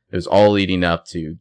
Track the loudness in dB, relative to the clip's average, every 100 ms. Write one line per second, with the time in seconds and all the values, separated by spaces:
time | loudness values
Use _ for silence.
0 | _ -10 0 4 4 4 0 0 0 -2
1 | -6 -10 -10 -10